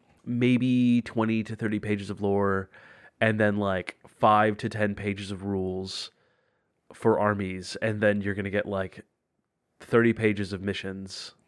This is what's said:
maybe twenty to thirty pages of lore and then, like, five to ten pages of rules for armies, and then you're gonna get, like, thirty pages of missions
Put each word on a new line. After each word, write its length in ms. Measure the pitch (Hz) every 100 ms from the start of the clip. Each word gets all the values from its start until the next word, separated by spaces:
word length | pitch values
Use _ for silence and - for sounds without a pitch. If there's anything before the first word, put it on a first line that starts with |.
| _ _
maybe 800 | - 120 123 123 127 123 123 120
twenty 400 | - 117 110 113
to 120 | 107
thirty 240 | 107 113 107
pages 300 | 107 101 98
of 140 | 98
lore 480 | 101 98 98 95 95 - - - - -
and 180 | 110 110
then, 200 | 107 104
like, 380 | 101 92 - - -
five 500 | - 113 107 107 107
to 120 | 110
ten 240 | 104 107
pages 360 | 98 101 98 98
of 140 | 98
rules 640 | 98 98 92 92 95 - - _ _ _ _ _ _ _ _
for 260 | - 113 104
armies, 560 | 104 101 95 92 90 -
and 180 | 113 107
then 220 | 104 104
you're 120 | 101
gonna 140 | 98 98
get, 160 | 101
like, 400 | - 98 95 - - _ _ _ _ _ _ -
thirty 340 | - 120 117
pages 400 | 107 110 104 95
of 80 | 95
missions 720 | 98 95 95 95 95 - - -